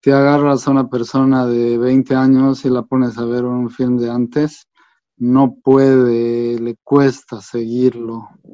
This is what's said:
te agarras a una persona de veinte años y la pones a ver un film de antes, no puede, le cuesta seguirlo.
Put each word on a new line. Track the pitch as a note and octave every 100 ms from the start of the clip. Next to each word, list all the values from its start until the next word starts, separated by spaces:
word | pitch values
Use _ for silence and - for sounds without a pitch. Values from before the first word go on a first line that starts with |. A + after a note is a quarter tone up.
te | -
agarras | C#3 C#3 D3 C#3+ C3+ C#3
a |
una | C#3 C3
persona | B2+ A#2 C3+ C3+ C3
de | B2 A#2+ A#2+ A#2+
veinte | B2 C3 C3
años | C3 C3 C3 C3+ C3+
y | C3
la | B2
pones | A#2 C3 B2 A2
a |
ver | A#2+ B2
un | B2 B2 A#2+
film | A#2+ B2+ B2
de | A#2
antes, | A#2+ A#2+ C#3+ D3+ - _ _ _ _ _ _
no | A#2+ C3 C3+ -
puede, | - C3+ C3+ C3 B2 A#2 A#2 A#2+ A#2+ A#2+
le | A#2 A#2
cuesta | - C#3 C#3 C3 _ A2
seguirlo. | G2 A#2+ A2+ A#2+ B2+ A#2+ A2+ A2+ - _ -